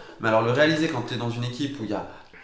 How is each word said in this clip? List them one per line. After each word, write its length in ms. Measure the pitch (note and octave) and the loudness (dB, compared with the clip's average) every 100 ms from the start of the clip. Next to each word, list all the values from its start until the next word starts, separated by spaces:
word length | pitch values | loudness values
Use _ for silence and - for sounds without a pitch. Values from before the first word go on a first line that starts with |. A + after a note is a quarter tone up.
| - - | -16 -4
mais 100 | A2+ | 2
alors 120 | A2 | 4
le 80 | A#2 | 4
réaliser 360 | B2 D3+ D#3+ D#3+ | 4 4 4 0
quand 140 | C#3 | -2
t'es 140 | - B2 | -4 -4
dans 120 | A#2 | -4
une 140 | A#2 | -4
équipe 360 | B2 A#2+ C#3 - | -4 -4 -6 -4
où 40 | |
il 80 | G#2+ | -6
y 20 | |
a 140 | G2+ E2+ - - - | -6 -6 -14 -20 -20